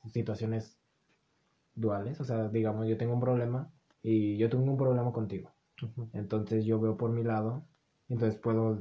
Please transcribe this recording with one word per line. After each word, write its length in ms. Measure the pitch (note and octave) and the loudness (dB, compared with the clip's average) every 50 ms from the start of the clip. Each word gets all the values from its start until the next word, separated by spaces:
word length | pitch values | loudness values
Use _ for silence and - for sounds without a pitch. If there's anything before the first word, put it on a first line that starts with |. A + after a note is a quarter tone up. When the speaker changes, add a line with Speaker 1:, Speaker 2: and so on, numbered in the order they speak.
| - A2 | -12 -6
Speaker 1:
situaciones 680 | - A#2+ A2+ - G#2 G2 A2+ A2 A2+ A2+ A2 - _ _ _ _ _ _ _ _ _ _ _ _ _ _ _ _ _ _ _ _ - | -2 -2 -2 -2 -2 -4 -2 -2 -2 -2 -4 -6 _ _ _ _ _ _ _ _ _ _ _ _ _ _ _ _ _ _ _ _ -6
duales. 440 | A2+ A2+ G#2+ G2+ G2+ G2+ A#2+ D3+ - | -2 0 0 0 0 -4 -6 -6 -6
O 60 | C#3+ | -4
sea, 240 | B2 A#2 A2+ A2 G#2 | -4 -2 -2 -2 0
digamos, 380 | G#2+ A2+ A2 G#2+ G#2+ G#2+ A2+ A2+ | 0 0 0 0 0 0 0 0
yo 100 | A2 A2 | 0 0
tengo 160 | A#2 A#2 A#2+ | 0 0 0
un 80 | B2 | 0
problema 500 | A#2+ B2+ B2+ A#2+ A#2+ A#2+ B2 C3 D#3 - - _ _ _ _ _ - | 2 2 2 2 2 0 -2 -4 -6 -8 -12 _ _ _ _ _ -2
y 340 | A2+ A2 G#2+ G#2 G#2 G#2 G#2 | 2 2 4 4 2 2 2
yo 120 | A2+ A2+ | 2 2
tengo 140 | C3 B2+ C3 C3+ | 4 4 2 2
un 80 | C#3 C3 | 2 2
problema 360 | C3+ C3 B2+ A#2+ A#2+ B2 A2+ | 2 2 2 2 2 0 -2
contigo. 400 | A#2 G#2+ F#2+ G2 F#2+ - - _ _ _ _ _ - | -2 -4 -4 -4 -8 -10 -12 _ _ _ _ _ -10
Speaker 2:
Ujú. 280 | B2+ A2+ - A#2+ A#2 A2 - | -10 -10 -8 -8 -10 -8 -6
Speaker 1:
Entonces 520 | G#2+ G#2 - A2 G#2+ G#2+ G2 A2 A2 A2 | -8 -6 -2 -2 -2 0 0 0 0 2
yo 160 | A2+ A2+ A2 | 2 2 2
veo 160 | A2 A2 G#2 - | 2 2 0 0
por 140 | A#2+ A2+ | 0 0
mi 120 | A#2 A#2 A2+ | 0 0 0
lado, 420 | A#2 A2 G#2+ G#2+ A2+ B2 D3 - - _ _ _ _ _ _ _ - | 0 0 0 0 -2 -4 -6 -8 -12 _ _ _ _ _ _ _ -6
entonces 280 | B2 A2+ A#2 A2 G#2+ - | -2 0 2 0 0 0
puedo, 380 | - A#2 A2+ A2+ A2+ A2+ A2 G2+ | 0 0 2 2 4 2 0 0